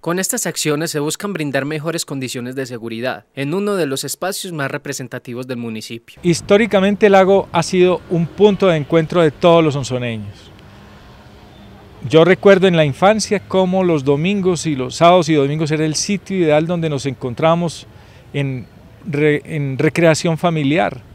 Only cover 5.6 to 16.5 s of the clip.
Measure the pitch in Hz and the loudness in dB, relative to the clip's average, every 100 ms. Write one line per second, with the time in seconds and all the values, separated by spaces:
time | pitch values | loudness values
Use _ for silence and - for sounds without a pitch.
5.6 | 117 110 - 117 _ - 180 165 - 202 | -8 -10 -12 -16 _ -4 0 0 4 4
6.6 | 226 196 190 202 214 196 190 196 - 170 | 4 2 2 2 4 6 6 4 2 -2
7.6 | 160 185 180 175 - 170 165 - 208 196 | 0 2 2 2 -2 -2 -2 2 2 4
8.6 | 190 160 139 165 160 175 165 - 175 170 | 2 0 2 0 2 2 0 2 4 6
9.6 | 160 143 131 127 123 113 101 101 - - | 4 0 -4 -6 -6 -8 -10 -16 -20 -20
10.6 | - - - - - - - - - - | -20 -20 -20 -20 -20 -20 -20 -20 -20 -20
11.6 | - - - - - 160 165 185 202 190 | -20 -20 -20 -14 2 4 6 6 6 6
12.6 | 190 170 151 127 190 220 - 202 - 190 | 4 2 0 2 2 2 0 -4 -2 -2
13.6 | 185 185 185 156 135 143 170 202 185 170 | 0 0 2 0 0 0 0 0 0 -2
14.6 | 160 139 127 - 170 180 156 156 139 151 | -2 -4 -6 2 4 6 4 2 2 -2
15.6 | 156 156 156 147 - 202 - 190 165 | -2 -2 -2 -2 -4 -6 -4 -2 2